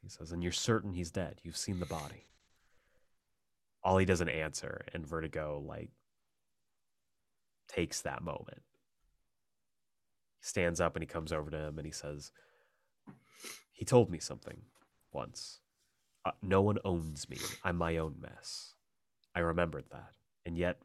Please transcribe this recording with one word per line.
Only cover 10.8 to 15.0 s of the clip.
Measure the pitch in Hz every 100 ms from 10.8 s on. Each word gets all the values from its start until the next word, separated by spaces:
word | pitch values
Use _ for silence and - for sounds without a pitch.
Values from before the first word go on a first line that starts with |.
| 85 82
and |
he | 78
comes | 82 78
over | 78 76
to | 76
him | 76 78
and | 76
he |
says, | - 73 73 - - - _ _ _ _ _ - - _ - - - -
"He | - -
told | 127 101
me | 82
something | - 55 - - - _ _ _